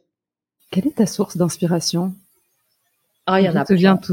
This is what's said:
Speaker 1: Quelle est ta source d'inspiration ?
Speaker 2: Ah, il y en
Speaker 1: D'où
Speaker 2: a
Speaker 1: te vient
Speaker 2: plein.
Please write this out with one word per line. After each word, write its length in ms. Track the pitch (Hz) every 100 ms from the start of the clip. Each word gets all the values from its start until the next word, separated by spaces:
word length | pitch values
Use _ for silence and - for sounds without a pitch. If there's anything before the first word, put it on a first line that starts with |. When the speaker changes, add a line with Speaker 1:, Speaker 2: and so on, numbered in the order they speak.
| _ _ _ _ _ _ _
Speaker 1:
Quelle 160 | 190 285
est 80 | -
ta 100 | 196
source 300 | - 185 170
d'inspiration ? 760 | 175 - 170 170 - 170 185 185 _ _ _ _ _ _ _ _ _ _ -
Speaker 2:
Ah, 140 | 190
il 60 | 190
y 20 |
en 40 |
Speaker 1:
D'où 60 | 165
Speaker 2:
a 60 |
Speaker 1:
te 80 | 135
vient 240 | 185 190 185
Speaker 2:
plein. 100 | -